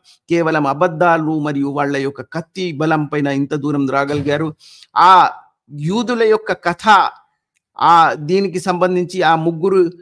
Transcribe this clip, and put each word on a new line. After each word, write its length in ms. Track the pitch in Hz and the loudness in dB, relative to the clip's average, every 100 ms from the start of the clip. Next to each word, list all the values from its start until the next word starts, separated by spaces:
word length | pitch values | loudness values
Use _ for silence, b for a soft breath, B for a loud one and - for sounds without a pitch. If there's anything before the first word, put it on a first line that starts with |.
| b b - | b b -4
కేవలం 380 | 170 160 156 143 | -2 0 0 -2
అబద్ధాలు 720 | 139 180 160 175 165 151 156 | 0 -2 0 0 0 -2 -4
మరియు 280 | 147 139 139 | -4 -4 -4
వాళ్ళ 300 | 143 139 139 | -4 -4 -2
యొక్క 240 | 139 139 | -4 -8
కత్తి 500 | 120 170 170 190 180 | -12 -12 -12 -8 -8
బలం 340 | 143 156 160 147 | -4 -2 -2 -2
పైన 220 | 151 143 | -4 -4
ఇంత 260 | 139 139 | -2 -4
దూరం 340 | 151 143 143 135 | -4 -4 -4 -2
రాగలిగారు. 680 | 135 139 147 143 147 160 156 B B B - | -2 -2 -4 -4 -4 -6 -10 B B B 2
ఆ 340 | 175 185 151 - - _ _ 147 | 6 6 4 0 -14 _ _ -10
యూదుల 440 | 151 208 233 240 | -6 -4 -2 0
యొక్క 280 | 220 214 214 | 2 0 -2
కథ, 580 | 180 175 175 220 196 151 - _ _ _ _ _ - | -4 -4 -2 4 4 4 -4 _ _ _ _ _ -2
ఆ 340 | 147 170 156 | 4 6 4
దీనికి 460 | 127 151 190 196 175 | 0 -2 0 0 -4
సంబంధించి 640 | 190 175 180 180 175 185 | -4 0 0 0 -2 -2
ఆ 140 | 160 165 | 0 2
ముగ్గురు, 560 | 160 165 185 190 170 180 | 0 -2 0 2 0 -2